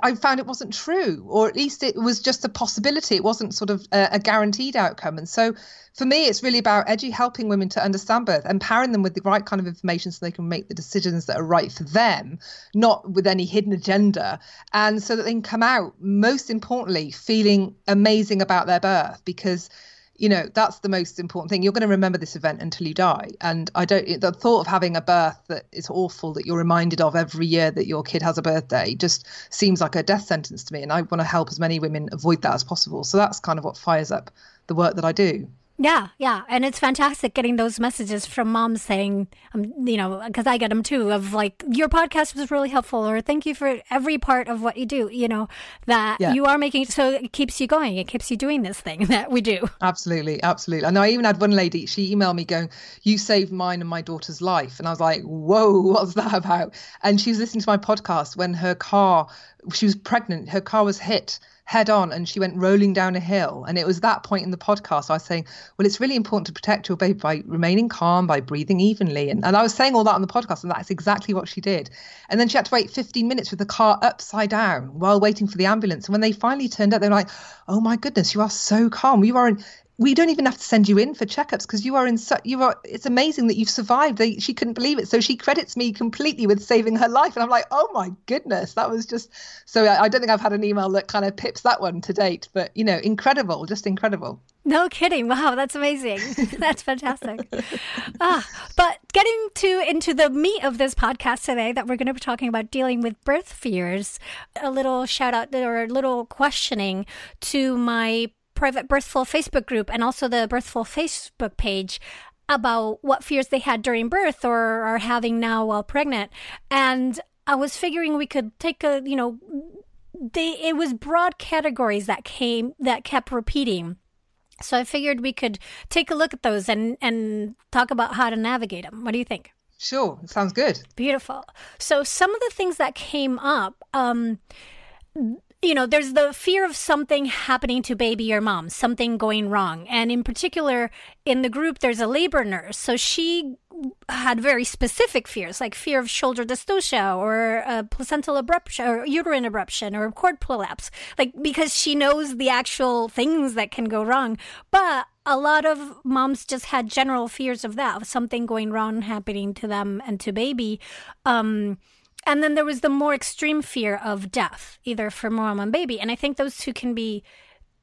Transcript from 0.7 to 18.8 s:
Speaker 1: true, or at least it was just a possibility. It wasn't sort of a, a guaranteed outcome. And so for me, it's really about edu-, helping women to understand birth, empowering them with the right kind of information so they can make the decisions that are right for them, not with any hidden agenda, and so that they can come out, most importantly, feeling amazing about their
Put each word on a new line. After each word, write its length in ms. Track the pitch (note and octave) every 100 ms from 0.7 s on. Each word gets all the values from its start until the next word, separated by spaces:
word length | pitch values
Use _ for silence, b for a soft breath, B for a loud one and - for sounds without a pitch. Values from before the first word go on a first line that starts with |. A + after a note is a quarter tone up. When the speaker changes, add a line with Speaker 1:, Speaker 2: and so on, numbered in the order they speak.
Speaker 1:
true, 520 | - - F4+ D4 D3+ F#2+
or 180 | G3+ A3
at 80 | -
least 280 | C#4+ -
it 120 | C4 -
was 240 | A#3 A3+
just 240 | C4 B3+
a 60 | -
possibility. 680 | - A#3 - C4+ D4 - F#3+
It 80 |
wasn't 300 | F#3+ A3+ G#3
sort 160 | - G3+
of 180 | G3 -
a, 160 | G3+ G3
a 60 | G#3
guaranteed 560 | G#3 G#3+ G#3 G3+ C4 C4
outcome. 420 | F3+ - E3 D#3
And 120 | E3+
so 240 | - A3+ A3 B B B
for 100 | -
me, 220 | C4 D4 D4
it's 180 | G#3
really 140 | B3+ A#3+
about 300 | A3+ G#3 -
edu-, 240 | G#3+ C4
helping 360 | A3 B3 B3 A3
women 220 | G3+ F#3+
to 120 | G3
understand 420 | G3+ G3 - A3+ A3+
birth, 200 | D#3 -
empowering 420 | G3 - A3+ C4
them 120 | A3
with 100 | F#3+
the 80 | F3
right 240 | G3 G#3+ G#3
kind 160 | G3
of 60 | F3+
information 440 | E3+ F#3 F3 F3+
so 140 | E3+ E3+
they 60 |
can 180 | E3+ E3+
make 180 | E3+ -
the 60 |
decisions 540 | E3 - G3 F#3 E3+ -
that 100 | D#3+
are 60 |
right 280 | D#3+ E3+ C#3+
for 120 | -
them, 560 | D3 F#3 A#3 D3 B2+ D#3+ B B B
not 360 | G#3 A3+ - -
with 180 | F#3 G3
any 180 | F#3+ F3+
hidden 260 | G#3 G3+
agenda, 680 | F#3 F#3+ G3 G#3 G3+ - - B B B
and 280 | G#3 G#3+ G#3+
so 140 | G#3 A3+
that 80 |
they 80 | A3
can 100 | A#3
come 220 | - A3
out, 300 | A#3 B3+ F3+ -
most 500 | F#3+ G3+ A3 C4+ -
importantly, 640 | A3+ - B3 F#3+ F3 D3+
feeling 640 | - - A3 G#3 G3+ F#3+ - -
amazing 540 | G3+ G#3+ G#3+ G#3 G3+
about 260 | F#3+ G3 -
their 140 | F3